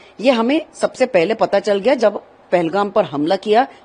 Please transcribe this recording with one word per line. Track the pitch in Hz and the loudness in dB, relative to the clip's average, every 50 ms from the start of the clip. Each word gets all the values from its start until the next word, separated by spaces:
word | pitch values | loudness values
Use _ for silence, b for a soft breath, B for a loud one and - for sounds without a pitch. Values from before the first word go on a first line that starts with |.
| B B B - | B B B -2
ये | 196 262 | 0 0
हमें | 262 226 226 240 285 320 311 - - - | 2 2 2 0 0 -2 -2 -6 -6 -4
सबसे | - 202 - - 262 | -4 -4 -2 -2 -2
पहले | 254 - 180 165 170 - | 0 2 2 2 0 0
पता | - 190 170 - 202 | 0 0 0 0 0
चल | 196 214 202 196 | 0 0 -2 0
गया | 185 240 285 | 0 0 0
जब | 254 233 208 202 - - - - _ _ _ | 2 2 0 0 -2 -8 -18 -20 _ _ _
पहलगाम | - 175 170 160 - 196 202 202 | -2 0 0 0 0 -2 -2 0
पर | 196 214 196 | 0 0 -2
हमला | 151 151 143 147 160 190 | 0 -2 -4 -2 0 -2
किया | 190 - 220 208 226 262 262 B B B | -2 0 0 2 2 2 0 B B B